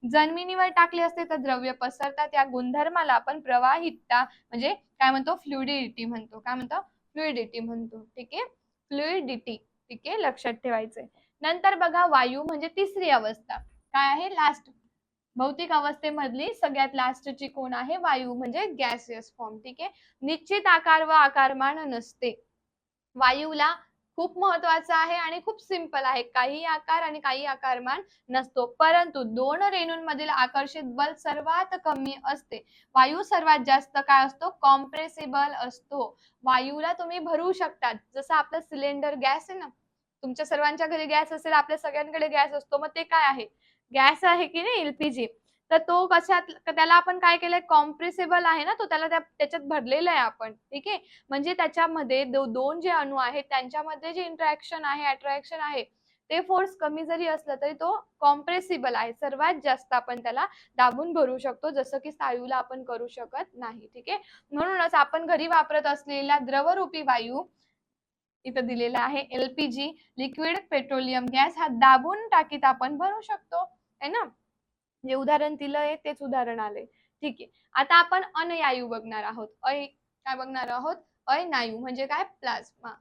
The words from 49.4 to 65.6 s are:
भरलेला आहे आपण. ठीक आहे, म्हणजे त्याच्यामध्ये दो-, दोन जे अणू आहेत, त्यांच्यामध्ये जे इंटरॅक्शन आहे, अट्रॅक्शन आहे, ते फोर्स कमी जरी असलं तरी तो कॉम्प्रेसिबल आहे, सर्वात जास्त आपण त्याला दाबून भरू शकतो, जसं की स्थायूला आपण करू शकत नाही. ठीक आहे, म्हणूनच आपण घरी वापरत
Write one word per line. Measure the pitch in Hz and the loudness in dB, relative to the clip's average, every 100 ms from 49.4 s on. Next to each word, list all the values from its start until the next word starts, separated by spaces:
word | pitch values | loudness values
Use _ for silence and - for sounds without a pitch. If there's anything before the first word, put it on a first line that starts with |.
| 294 330 | -2 -2
भरलेला | 277 302 233 269 349 | -4 -4 0 0 2
आहे | 320 | 2
आपण. | 233 - 220 214 _ | 0 -2 -12 -12 _
ठीक | 285 370 | -12 -6
आहे, | 403 _ - _ | -8 _ -20 _
म्हणजे | 277 285 | -4 -4
त्याच्यामध्ये | 359 320 320 330 320 277 262 | 0 -2 2 0 0 -2 -2
दो-, | 269 262 269 | 0 0 -2
दोन | 226 262 330 | -2 -2 -2
जे | 349 | 0
अणू | 339 285 269 | 0 0 -2
आहेत, | 254 285 277 | -2 -4 -2
त्यांच्यामध्ये | 269 254 302 311 302 320 | -4 -2 -6 -6 -8 -8
जे | 339 | -6
इंटरॅक्शन | 349 320 320 302 - 330 | -8 -2 -2 -2 -6 -8
आहे, | 302 285 285 | -4 -2 -2
अट्रॅक्शन | 269 277 277 277 330 | -2 -2 -6 -6 -8
आहे, | 302 285 226 _ _ _ _ | -6 -6 -8 _ _ _ _
ते | 320 370 | -4 0
फोर्स | 370 381 381 | 0 0 -2
कमी | 302 302 | -4 -4
जरी | 320 330 339 | -4 -2 -2
असलं | 311 311 269 | -4 -4 -4
तरी | 285 | -4
तो | 302 330 427 - _ | -4 -2 -4 -6 _
कॉम्प्रेसिबल | 285 285 294 359 370 339 254 | 2 2 0 -4 -2 -4 -2
आहे, | 233 226 | -2 -4
सर्वात | 233 285 269 311 330 | -4 -6 -2 0 0
जास्त | 277 262 - | 0 -2 0
आपण | 247 240 247 | -2 -2 -8
त्याला | 233 240 370 - _ - | -6 -4 -4 -6 _ 2
दाबून | 247 240 330 | 2 2 -2
भरू | 330 269 254 | 2 2 0
शकतो, | 262 254 302 | -6 -6 -4
जसं | 277 269 269 | -4 -4 -6
की | 302 | -10
स्थायूला | 302 269 247 247 254 | -6 -4 -4 -4 -4
आपण | 247 262 | -4 -12
करू | 247 233 240 | -10 -8 -8
शकत | 240 233 262 381 | -12 -12 -10 -10
नाही. | 240 240 226 214 | -10 -14 -14 -20
ठीक | 247 254 | -20 -8
आहे, | 403 - - _ | -8 -8 -20 _
म्हणूनच | 285 339 381 339 | -4 -2 0 2
आपण | 320 285 320 330 | 4 2 0 0
घरी | 330 330 | 0 2
वापरत | 330 | 2